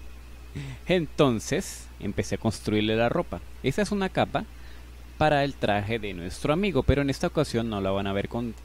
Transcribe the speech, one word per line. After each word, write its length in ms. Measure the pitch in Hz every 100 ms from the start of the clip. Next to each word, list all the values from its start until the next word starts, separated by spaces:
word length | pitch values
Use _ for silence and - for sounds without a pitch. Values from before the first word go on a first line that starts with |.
| - - - - - - 139 123 -
Entonces, 1000 | 180 151 - 143 110 - 151 - - - -
empecé 360 | 101 - 104 101
a 40 |
construirle 560 | 113 - - 107 107 110
la 140 | 117
ropa. 300 | 180 170 90 - -
Esa 180 | 127 180
es 100 | 202
una 180 | 202 190
capa 360 | - 113 143 220 - - - - - - -
para 260 | 156 147
el 100 | 143
traje 460 | 127 113 101 101 117
de 140 | 104
nuestro 380 | 90 87 - 139
amigo, 300 | 160 208 139
pero 220 | - 131
en 60 | 139
esta 160 | 131 175
ocasión 420 | - 143 117 117
no 100 | 104
la 120 | 95
van 160 | 98 98
a 60 |
ver 140 | 98 101
con 280 | 117 120 104